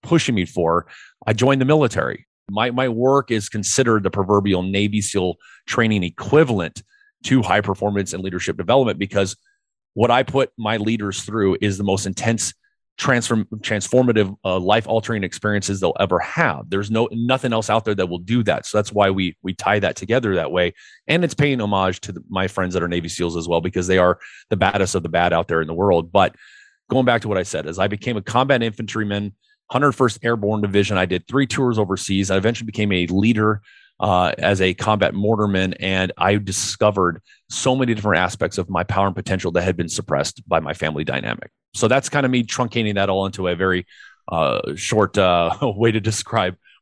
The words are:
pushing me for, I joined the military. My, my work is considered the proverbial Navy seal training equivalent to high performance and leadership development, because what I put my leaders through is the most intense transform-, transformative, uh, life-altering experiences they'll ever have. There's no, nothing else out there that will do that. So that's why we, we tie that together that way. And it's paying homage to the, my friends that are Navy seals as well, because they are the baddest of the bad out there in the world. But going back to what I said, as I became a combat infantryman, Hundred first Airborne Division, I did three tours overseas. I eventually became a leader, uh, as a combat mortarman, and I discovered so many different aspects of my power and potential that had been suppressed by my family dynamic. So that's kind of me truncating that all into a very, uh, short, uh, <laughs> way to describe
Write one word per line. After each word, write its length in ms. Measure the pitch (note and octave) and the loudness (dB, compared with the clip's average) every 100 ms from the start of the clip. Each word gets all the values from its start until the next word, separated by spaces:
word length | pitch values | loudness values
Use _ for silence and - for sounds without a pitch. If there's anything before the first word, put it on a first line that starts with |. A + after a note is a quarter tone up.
pushing 320 | - B2+ - A2+ | 0 0 2 -2
me 80 | |
for, 420 | F2 - E2 E2+ - - - _ - | -2 0 0 0 -2 -12 -20 _ -4
I 60 | |
joined 280 | A2 B2+ C#3 | 2 2 4
the 40 | |
military. 640 | C3 D#3 C3 - B1+ - _ _ - | 4 4 2 0 -4 -6 _ _ -8
My, 180 | G2+ B2 | -4 -2
my 180 | A#2+ C3 | 0 -2
work 440 | A2+ B2+ C#3 C3 | 0 2 2 2
is 160 | A2 G2+ | -2 -4
considered 560 | A2 G2 - A#2+ A2 | -6 -2 0 2 2
the 80 | F#2+ | 0
proverbial 500 | - F#2+ G#2 G2+ F2+ | -2 2 2 4 0
Navy 380 | F#2 G2 G#2 G#2+ | 0 0 0 0
seal 340 | G2 G2+ F#2 F2 - - - | -2 -2 -2 -4 -12 -18 -6
training 380 | - A2+ G#2+ | 0 2 2
equivalent 800 | F2 - - D3 D#3 G#2+ E2 - - _ _ _ | -2 -6 2 4 4 2 -2 -8 -20 _ _ _
to 180 | - C3 | 0 0
high 200 | G#2+ G2 | 2 2
performance 500 | G2+ F#2+ G#2 G2+ F#2+ | 0 -2 -2 -2 -4
and 100 | F2+ | -6
leadership 340 | F#2+ F2+ - - | -6 -6 -6 -4
development, 400 | F2 C3 B2 E2 | 2 2 2 0
because 400 | G2 G2 F#2+ - _ _ _ _ _ | -4 -2 -2 -4 _ _ _ _ _
what 180 | - A#2 | 0 2
I 100 | A#2+ | 4
put 300 | C3 C3+ C3 - | 2 0 -2 -2
my 200 | G#2+ A2 | -2 -2
leaders 480 | G#2 A#2 G2+ F#2+ | 0 -2 -2 -6
through 320 | - A2 G2 F#2 | -6 0 0 2
is 180 | G#2 G2 | 0 0
the 60 | |
most 220 | G2+ G2 G2 | 0 0 -2
intense 480 | F#2+ A2+ A2+ - - _ _ _ - | -4 0 0 -2 -8 _ _ _ -6
transform-, 480 | - B2 A2+ A2+ G#2 G#2+ | 0 0 2 0 -2 -6
transformative, 760 | - G#2+ - B2+ B2+ A2 G2 G2+ | -4 -4 2 4 4 4 2 -2
uh, 140 | - F#2 | -4 -2
life-altering 680 | F2+ A2 A2 A2+ A2 A2 | 2 0 2 -2 -2 -4
experiences 560 | F#2+ - G#2+ G#2 G2 G2 | -4 -4 -2 -2 -2 -2
they'll 160 | F#2 - | 0 0
ever 200 | G2 F2+ | 0 0
have. 500 | - - D#3+ D2 A1+ | -2 -2 0 -2 -6
There's 220 | F#2+ G2+ | -6 -2
no, 180 | A2 A#2+ | 0 0
nothing 420 | A#2 A#2+ C3 B2+ | -2 -2 0 0
else 180 | A2+ G#2+ | -2 0
out 160 | A2 A2 | 0 0
there 80 | |
that 140 | G2+ F#2 | -2 -2
will 100 | F2 | -4
do 240 | F2 A#2+ | -2 0
that. 240 | G#2 D2+ - | 2 0 0
So 100 | G#2 | -2
that's 160 | G#2+ | 0
why 160 | G#2 G2 | 2 2
we, 260 | G2 F#2 - | 2 -2 -4
we 120 | F#2 | -8
tie 240 | F2+ - G#2 | -4 0 0
that 180 | F#2+ - | 0 -4
together 380 | F#2+ A#2+ A#2 | -2 0 0
that 180 | F2+ D2+ | 0 0
way. 220 | F2 F2 - - - - | 0 0 -2 -16 -10 -2
And 160 | E3+ | 0
it's 80 | E3+ | 0
paying 280 | - C#3+ C3 | 0 0 0
homage 380 | G#2 G2 F#2+ F2+ | 0 0 0 -2
to 100 | - | -8
the, 100 | F2 - | -14 -6
my 200 | F#2+ F#2+ | -2 -2
friends 260 | - F2+ | -2 -2
that 80 | F2+ | -2
are 60 | F2 | -2
Navy 200 | F2 E2 | -2 -4
seals 280 | - F2 E2+ | -4 -4 -4
as 120 | E2+ | -2
well, 140 | E2+ | 0
because 240 | F2 F#2 F2+ | 0 -2 0
they 100 | F#2 | 4
are 220 | F2+ F2+ - - - | 4 2 -4 -18 -6
the 80 | G2 | 0
baddest 360 | F#2 G2+ F#2 | 2 2 0
of 80 | F#2+ | -2
the 60 | E2 | -2
bad 240 | E2 F2 | 0 2
out 160 | E2+ E2+ | 2 0
there 140 | E2 | -2
in 60 | D#2+ | -2
the 60 | |
world. 380 | E2 G2+ F2 E2 | 0 2 2 2
But 220 | G2+ F#2 - - - - _ - | 2 2 0 -20 -20 -20 _ -4
going 160 | B2 B2 | 0 2
back 160 | A#2 | 2
to 60 | G#2+ | 0
what 100 | G2 | -2
I 60 | |
said, 220 | F2+ D#2+ D2+ | -2 -6 -6
as 120 | F2 | -2
I 100 | G2 | -2
became 300 | G#2 B2 A2+ | -2 -6 -6
a 40 | |
combat 400 | F#2+ A#2+ C3+ C3 | 0 2 4 2
infantryman, 720 | A#2 G#2+ A2 A2 G#2 G2+ G#2 - _ _ - | 0 -6 -8 -4 -2 -2 -4 -8 _ _ -6
Hundred 220 | B2 D3 | 0 2
first 260 | B2 B2+ - | 2 0 0
Airborne 380 | A#2 A#2 G#2 G#2+ | -2 0 0 0
Division, 380 | G#2 G2 F#2+ G2+ | 0 2 2 2
I 80 | F2+ | 0
did 200 | F2+ - | -2 -2
three 200 | C3 C3+ | -2 0
tours 320 | - C3 A2 | 0 0 0
overseas. 520 | G2+ F#2+ - G2 F#2+ | 0 -2 -2 -2 0
I 60 | F#2+ | 0
eventually 300 | G#2 A#2 A2+ | 0 -2 -6
became 260 | G#2+ G#2 | -4 0
a 140 | F#2 F2 | 0 0
leader, 560 | F#2 G#2+ A2 G#2+ G#2 - - _ - | 2 2 2 2 0 -6 -20 _ -6
uh, 340 | G#2 F2+ F2+ - | 0 2 2 2
as 240 | E2 G2 | 2 2
a 140 | F#2 | 2
combat 400 | F#2 - G#2+ F#2 | 0 0 2 2
mortarman, 600 | F#2+ G2+ A2 G#2 F#2+ F#2+ - | 0 0 2 2 0 0 -2
and 320 | F#2+ F#2+ F#2 - | -2 0 -2 0
I 180 | F#2 G#2 | 2 2
discovered 840 | G2 F2+ - - G#2+ G2+ F2+ E2 - _ - | 0 -6 -6 0 2 4 0 -2 -10 _ -12
so 260 | - - | -4 0
many 200 | C3 B2 | 0 0
different 260 | A2 G#2 F2 | 0 2 2
aspects 380 | F2+ - E2 - | 0 -2 -4 -2
of 100 | F2 | -4
my 160 | F#2 | -2
power 220 | F2+ - G2 | -2 0 0
and 100 | F#2 | -2
potential 340 | F#2 F#2+ F2+ | -4 -4 -2
that 100 | E2+ | 0
had 140 | F2+ F2 | 0 -2
been 120 | F2 | -2
suppressed 580 | - - C#2+ D2 - - | -6 -2 -2 -2 -8 -2
by 140 | E2 | -2
my 140 | D2+ | -2
family 300 | D2+ D#2 D2+ | -4 -4 -4
dynamic. 460 | D2+ C2 A1 A#1 - _ _ | -4 -4 -4 -8 -10 _ _
So 140 | - A2 | -2 2
that's 200 | C3 - | 2 0
kind 180 | D3 C3 | 0 0
of 60 | |
me 120 | B2+ | 0
truncating 500 | A2+ - A#2+ A#2+ A2 | -2 -2 -2 -2 -2
that 140 | G2 G2 | 0 0
all 180 | F#2+ G2 | 0 -2
into 220 | F#2 F2+ | -4 -4
a 60 | F2 | 0
very, 300 | F#2+ F2+ F2 - - _ - | 0 0 -4 -14 -20 _ -6
uh, 460 | E2 D2 G#1 - D2+ | 0 0 0 -4 -8
short, 400 | - G#2+ G2+ - | -2 2 2 4
uh, 380 | F#2 F2 E2+ - | 4 4 2 0
<laughs> 40 | |
way 300 | C3 G2+ A#2 | -4 0 0
to 80 | A2 | 0
describe 560 | G2+ G#2 - A#2 F#2 F2+ _ _ | -2 -4 -2 -2 -2 -4 _ _